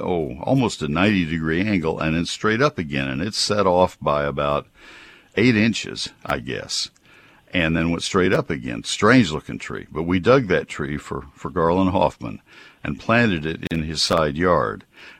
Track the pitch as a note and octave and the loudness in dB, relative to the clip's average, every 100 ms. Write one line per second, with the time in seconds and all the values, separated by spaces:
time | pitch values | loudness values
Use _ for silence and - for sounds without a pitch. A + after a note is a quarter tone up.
0 | F2 F2+ D2 C2 - C3+ A2+ - D#2 D2+ | -4 -2 -4 -6 0 2 2 -2 -4 2
1 | G2+ G2+ E2 E2 D#2+ E2 G2+ G2 D#2+ - | 2 2 0 -2 0 0 2 0 0 -2
2 | D#2 D#2+ E2+ - G#2+ A2 D3 - D#2 C#2 | 0 0 -2 -2 -2 2 0 0 -4 -4
3 | C2+ C2+ G2+ - - G#2 F#2+ F2+ G#2+ - | -4 -4 -4 -4 -2 2 4 4 2 0
4 | - D2 C#2+ C#2 C#2+ C#2+ - _ - - | 0 0 0 -2 0 -2 -4 _ -20 -20
5 | - - _ - A#2+ A2 A#2 G#2 - - | -20 -20 _ 2 4 4 2 0 -6 -8
6 | - - - D2 A#1+ G#1+ G1+ - - _ | -10 -12 -6 -6 -4 -8 -6 -6 -6 _
7 | _ - - _ _ F2+ D#2+ E2 E2 E2+ | _ -20 -20 _ _ -2 0 2 0 -2
8 | - G2 F#2 B2 C#3+ D2 A#1+ A#1 - - | 0 2 2 2 -2 -6 -6 -8 -8 0
9 | G#2 B2+ F#2+ D2+ - A#1+ - G#1+ - - | 4 6 4 -2 -8 -12 -10 -12 -8 -6
10 | E2+ F#2 E2+ C3+ A2 E2 - - C#2+ C#2+ | 0 2 4 4 4 -2 -2 -8 -6 -6
11 | - C#2+ C#2 - D2+ C#2+ E2 F2 F#2+ F#2 | -8 -10 -10 -12 -8 0 2 4 2 2
12 | D#2 - A#1+ - _ - - _ - D2 | 0 0 -12 -12 _ -20 -20 _ -8 -8
13 | - A2+ A#2 F2 D2+ D#2+ D#2+ E2 D#2 D#2 | 0 2 4 0 -2 -6 -4 -4 -4 -2
14 | - F2 D#2 C#2+ F2+ E2+ A1 G#1 - - | 0 2 2 2 2 4 2 -4 -14 -20
15 | - - | -20 -20